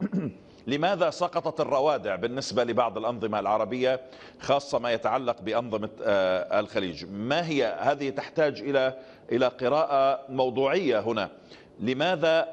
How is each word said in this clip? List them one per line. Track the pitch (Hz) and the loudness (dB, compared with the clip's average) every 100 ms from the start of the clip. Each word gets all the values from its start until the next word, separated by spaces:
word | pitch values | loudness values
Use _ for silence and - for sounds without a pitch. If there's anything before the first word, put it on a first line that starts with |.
<clears throat> | 190 190 147 - - - - | -4 -4 -4 -8 -18 -14 -4
لماذا | 143 170 190 170 | 0 0 2 0
سقطت | - 175 170 160 156 | 0 -2 -2 -4 -2
الروادع | 135 135 151 135 101 92 | 0 2 2 2 0 -2
بالنسبة | 117 131 - 104 | -2 -4 -2 0
لبعض | - 113 117 107 | 2 2 2 0
الأنظمة | 110 120 107 104 | -4 -2 -2 -2
العربية، | 98 107 104 127 127 131 - - - - | 2 2 0 0 0 0 -4 -18 -20 -12
خاصة | - 139 - 127 | 0 0 0 -2
ما | 120 | 0
يتعلق | 113 110 123 123 117 | 0 0 0 0 -4
بأنظمة، | 98 113 120 107 104 - | -2 -2 -2 -4 -4 -4
آه، | 113 101 92 92 - 101 | 0 2 4 2 2 0
الخليج؟ | 104 110 92 76 87 | 0 -2 -2 -4 -10
ما | 101 117 151 165 | -8 -2 -2 0
هي | 143 113 80 | 0 0 2
هذه؟ | 117 143 139 | 0 0 -2
تحتاج | 135 - - 151 120 | -4 -6 0 0 0
إلى، | 127 139 131 127 - - - | -2 0 0 -2 -12 -20 -2
إلى | 120 127 | 2 2
قراءة | - 123 143 160 139 135 135 - | 2 0 2 2 4 4 2 -4
موضوعية | 131 131 120 139 175 160 110 | -2 0 2 2 2 2 2
هنا. | 107 113 92 - - - - - | 2 0 -2 -6 -20 -20 -20 -6
لماذا | 104 131 165 180 160 160 147 | -4 0 0 2 4 4 2